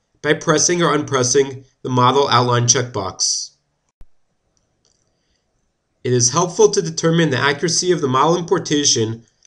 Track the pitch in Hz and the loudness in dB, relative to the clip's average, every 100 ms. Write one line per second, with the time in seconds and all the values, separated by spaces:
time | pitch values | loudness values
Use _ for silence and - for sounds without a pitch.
0 | _ _ 147 156 165 156 160 175 160 151 | _ _ -2 -2 0 0 0 0 0 0
1 | 139 135 123 143 139 123 - _ 131 127 | -2 -2 0 2 0 -4 -18 _ -4 2
2 | 123 135 143 120 123 120 120 135 123 104 | 2 2 2 2 2 2 2 0 -2 -6
3 | 95 - - - - _ _ _ _ - | -8 -6 -4 -4 -10 _ _ _ _ -20
4 | - _ _ _ _ _ _ _ _ _ | -20 _ _ _ _ _ _ _ _ _
5 | _ _ _ _ _ _ _ _ _ _ | _ _ _ _ _ _ _ _ _ _
6 | 123 123 - 156 180 202 208 202 165 165 | -2 0 0 0 -2 2 2 2 -4 -2
7 | 165 165 160 120 139 147 175 - 180 160 | 0 2 0 0 0 0 -2 -2 -2 -2
8 | 135 127 156 175 165 180 - 147 143 120 | 0 2 2 0 0 -2 0 0 0 0
9 | 110 117 - _ | -2 -6 -14 _